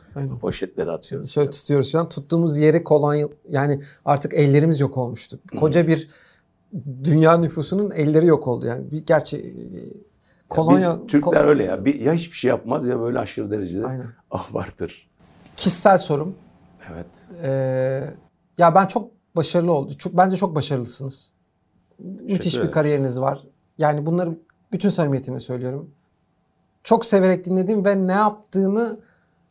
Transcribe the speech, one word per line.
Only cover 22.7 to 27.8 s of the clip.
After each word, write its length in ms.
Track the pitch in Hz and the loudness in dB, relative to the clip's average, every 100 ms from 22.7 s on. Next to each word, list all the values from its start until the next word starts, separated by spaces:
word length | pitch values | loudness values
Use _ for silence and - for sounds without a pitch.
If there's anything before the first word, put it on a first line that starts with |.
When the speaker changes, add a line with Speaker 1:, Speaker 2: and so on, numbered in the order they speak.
Speaker 1:
kariyeriniz 460 | 156 151 143 135 123 | 0 0 0 -2 -2
var. 240 | 135 143 - _ _ - | -4 -4 -10 _ _ -2
Yani 280 | 151 147 151 | 0 0 -2
bunları 240 | 175 175 165 _ _ _ | -2 -2 -6 _ _ _
bütün 180 | 190 202 | -2 0
samimiyetimle 500 | 190 151 135 131 127 | 0 0 -2 -4 -10
söylüyorum. 500 | 117 123 127 139 160 _ _ _ _ _ _ _ _ _ | -8 -8 -6 -8 -12 _ _ _ _ _ _ _ _ _
Çok 220 | - 226 - | 2 2 4
severek 400 | 196 185 180 180 | 4 4 2 0
dinlediğim 400 | 185 190 220 | -2 0 0